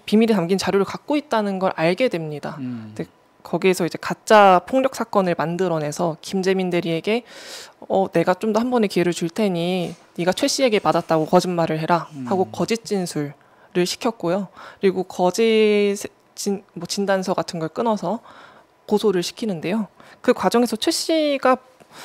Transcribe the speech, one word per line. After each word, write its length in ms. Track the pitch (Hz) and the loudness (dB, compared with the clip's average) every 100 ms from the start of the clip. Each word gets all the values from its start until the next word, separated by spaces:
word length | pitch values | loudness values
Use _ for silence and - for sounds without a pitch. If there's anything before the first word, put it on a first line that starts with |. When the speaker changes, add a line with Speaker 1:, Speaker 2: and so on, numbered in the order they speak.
| - | 2
Speaker 1:
비밀이 280 | 214 226 | 4 4
담긴 240 | 208 165 190 | 2 0 0
자료를 280 | 190 196 185 | 0 0 0
갖고 300 | - - 294 | -6 -4 -4
있다는 420 | - 226 202 190 | 0 -2 0 -2
걸 140 | 185 - | -2 0
알게 340 | 165 185 254 | 0 2 0
됩니다. 480 | 170 156 147 151 156 | -2 -6 -10 -10 -10
Speaker 2:
음. 340 | 127 117 110 110 | -10 -10 -10 -12
Speaker 1:
근데 140 | 165 _ _ _ | -12 _ _ _
거기에서 440 | - 170 190 175 165 | -6 0 2 2 -2
이제 120 | - | -4
가짜 600 | - - - 214 196 180 - | -8 -6 6 8 8 6 4
폭력 280 | 262 262 - | 0 0 -4
사건을 400 | - 208 185 165 | -2 0 0 -2
만들어내서 800 | 151 175 180 160 147 151 170 151 | -2 -2 -2 -2 -4 -4 -4 -4
김재민 480 | - 190 185 190 180 | -6 -2 0 0 0
대리에게 540 | 175 170 165 202 233 - - - - - _ - | -2 -2 -2 -2 -4 -6 -16 -18 -18 -20 _ -2
"어, 200 | 196 190 | 0 2
내가 220 | 170 175 | 2 2
좀 200 | 180 220 | 0 0
더 60 | 214 | 0
한 100 | 247 | 0
번의 180 | 247 196 | 0 2
기회를 240 | 180 175 | 2 0
줄 160 | 165 170 | -2 -4
테니 680 | - 208 170 175 185 170 170 _ - | -2 -2 -2 -2 -2 -4 -10 _ -4
네가 160 | 175 | -2
최 140 | 185 277 | 0 -2
씨에게 320 | - 254 208 | 0 2 2
맞았다고 420 | 156 170 - 160 151 | 2 0 0 0 4
거짓말을 540 | 180 180 170 160 156 | 4 4 0 -2 -2
해라." 280 | 160 170 - 147 120 | 0 0 -2 -10 -2
하고 180 | 190 110 | -2 -2
Speaker 2:
음. 60 | |
Speaker 1:
거짓 340 | - 170 226 - | -2 -2 -4 -4
진술을 480 | 196 175 156 143 - _ _ - 180 180 | -6 -4 -6 -8 -10 _ _ -6 -2 -2
시켰고요. 600 | - 233 220 170 196 185 - - - | -2 -4 -2 -2 -2 -4 -12 -20 -2
그리고 220 | 196 185 | 0 0
거짓 920 | 180 - 180 175 226 220 214 208 202 202 - _ _ - | -4 0 2 4 4 4 4 4 2 -2 -8 _ _ -8
진-, 280 | 202 196 - | -4 -4 -8
뭐 120 | 170 170 | -14 -6
진단서 480 | - 196 190 190 | -4 0 0 0
같은 260 | 175 165 170 | -2 -4 -6
걸 100 | 156 | -6
끊어서 500 | - 233 208 175 233 - - - - _ _ - | -2 -2 -2 -2 -6 -8 -20 -20 -20 _ _ -2
고소를 360 | 208 214 180 | 2 2 0
시키는데요. 640 | 175 - 220 165 165 220 196 - - - | -2 -6 -6 -4 -4 -4 -4 -12 -20 -2
그 120 | - | 0
과정에서 420 | - 185 240 247 220 | 2 2 2 2 0
최 160 | 330 | -2
씨가 640 | - - 320 294 277 254 254 - _ - - | -2 0 0 2 2 2 0 -4 _ -20 -20